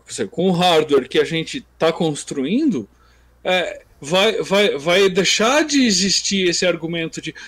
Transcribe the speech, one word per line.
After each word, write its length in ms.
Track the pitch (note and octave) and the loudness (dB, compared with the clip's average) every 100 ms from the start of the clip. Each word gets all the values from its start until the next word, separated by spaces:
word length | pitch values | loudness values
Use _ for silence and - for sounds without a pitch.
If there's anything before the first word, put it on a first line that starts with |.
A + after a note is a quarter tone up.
quer 60 | - | -10
dizer, 180 | - G#2 | -8 -6
com 200 | - F#3 | -2 0
o 40 | |
hardware 560 | F3 F3+ D#3+ D3 C#3 B2 | 2 4 4 4 2 2
que 100 | D#3+ | 0
a 40 | |
gente 400 | C#3 E3 D#3+ C#3 - - | 0 -2 -6 -10 -12 -2
tá 140 | E3 | 0
construindo, 960 | E3 E3 D3 - D3+ C3 A#3 D#4 D3+ G2 _ _ _ _ _ | 0 -2 -4 -8 -6 -2 0 0 -2 -4 _ _ _ _ _
é, 380 | - F#3 E3 - _ - | -4 -2 -2 -8 _ -16
vai, 420 | C#3 F3+ A3 G3+ | -2 2 2 0
vai, 340 | - G3 G3+ C#3 | 0 2 2 0
vai 320 | D3 F3+ G3 | 0 4 4
deixar 560 | F3+ F3 - A3 D4 | 2 0 2 2 2
de 200 | D#4 C#4+ | 2 2
existir 640 | A#3+ F3+ G3 - - G3 F3+ | 2 2 0 -2 -2 -2 0
esse 180 | E3+ F3+ | 0 0
argumento 540 | E3 E3 E3+ D#3+ D#3+ | -2 -4 -6 -6 -8
de, 100 | D#3+ - | -12 -14